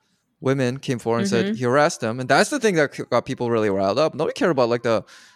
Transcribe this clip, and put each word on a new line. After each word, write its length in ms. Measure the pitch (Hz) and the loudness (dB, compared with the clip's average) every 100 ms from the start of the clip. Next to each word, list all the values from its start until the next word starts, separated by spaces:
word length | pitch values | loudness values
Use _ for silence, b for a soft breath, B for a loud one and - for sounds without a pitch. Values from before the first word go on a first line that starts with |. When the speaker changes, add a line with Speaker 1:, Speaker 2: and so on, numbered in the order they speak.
| _ _ _ _ | _ _ _ _
Speaker 1:
women 380 | 131 139 123 139 | -2 0 -2 -4
came 200 | - 120 | -6 -4
forward 220 | 113 117 | -2 0
and 80 | 196 | 0
said 160 | 117 190 | 0 0
Speaker 2:
Mm-hmm. 80 | |
Speaker 1:
he 100 | 113 | -2
harassed 360 | 123 135 156 - | 0 2 2 0
them. 180 | - 127 | -6 -6
And 80 | 127 | 0
that's 220 | 143 214 | 2 2
the 80 | 294 | 0
thing 160 | 226 | 0
that 200 | 165 139 | 2 0
c-, 100 | - - | -2 -2
got 160 | 120 | -2
people 240 | - 127 120 | -2 -6 -2
really 200 | 117 107 | 0 0
riled 280 | 95 98 113 | 2 0 2
up. 160 | 156 | 0
Nobody 200 | 131 160 | 0 -6
cared 160 | - 214 | 0 0
about, 180 | 135 117 | 2 2
like, 140 | 120 | 2
the 220 | 120 110 - B B | 0 -2 -2 B B